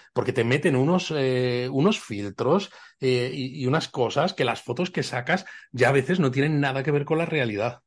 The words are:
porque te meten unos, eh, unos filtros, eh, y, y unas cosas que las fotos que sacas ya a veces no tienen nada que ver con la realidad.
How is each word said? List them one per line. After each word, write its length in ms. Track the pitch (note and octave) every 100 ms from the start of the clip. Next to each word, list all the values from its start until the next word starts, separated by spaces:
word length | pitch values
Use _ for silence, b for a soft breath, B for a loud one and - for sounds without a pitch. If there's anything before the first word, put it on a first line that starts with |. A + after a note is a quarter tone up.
| B
porque 200 | - G#2
te 120 | A#2+
meten 320 | A2+ C3 F3+ C3
unos, 360 | C#3 F3+ - D#3
eh, 520 | C3+ B2+ B2+ B2 B2
unos 260 | C#3 F3 G#3+
filtros, 720 | - G#2 G2+ - A#2+ F#3 G3 B B _
eh, 320 | C3 B2 B2
y, 280 | D3 C3 C#3+
y 40 | B2+
unas 220 | D3+ -
cosas 460 | - A2+ C3+ F3
que 100 | -
las 180 | B2+ A#2
fotos 280 | - A#2+ F3+
que 120 | -
sacas 440 | C#3 B2+ B2 F#3 B B B
ya 160 | B2+ A#2+
a 40 |
veces 280 | C#3 C3 F3+
no 100 | C#3
tienen 300 | B2+ C#3+ D3+
nada 240 | C#3+ C3
que 80 | C3+
ver 120 | D3
con 140 | C#3+ D#3+
la 80 | E3
realidad. 540 | D#3+ A#2+ G#2 A2+ -